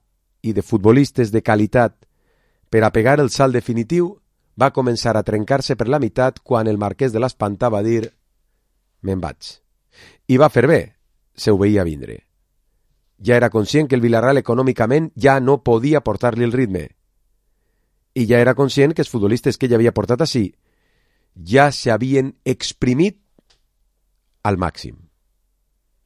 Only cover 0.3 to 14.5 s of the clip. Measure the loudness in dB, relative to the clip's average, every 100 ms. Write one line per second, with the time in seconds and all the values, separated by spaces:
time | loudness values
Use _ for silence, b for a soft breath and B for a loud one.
0.3 | _ -6 -6 -4 0 4 4 2 -2 -2
1.3 | -2 0 0 2 2 0 -4 _ _ _
2.3 | _ _ _ _ 0 2 2 2 2 0
3.3 | 2 0 0 -2 -4 -2 -2 -2 -8 _
4.3 | _ _ -2 0 0 -2 -2 0 -2 -2
5.3 | -4 -2 -2 -2 -4 -2 -2 -2 -2 -2
6.3 | -4 -4 -2 0 -2 -4 -4 -4 -2 -4
7.3 | -4 -6 -2 -2 -2 -2 -2 -4 -14 _
8.3 | _ _ _ _ _ _ _ -6 -6 -6
9.3 | -12 -20 -20 _ _ _ b b b -2
10.3 | 4 4 4 2 2 -2 _ _ _ _
11.3 | -6 -2 2 2 2 -2 -6 -12 -18 _
12.3 | _ _ _ _ _ _ _ _ _ 0
13.3 | 2 2 0 0 0 0 0 2 2 2
14.3 | 0 0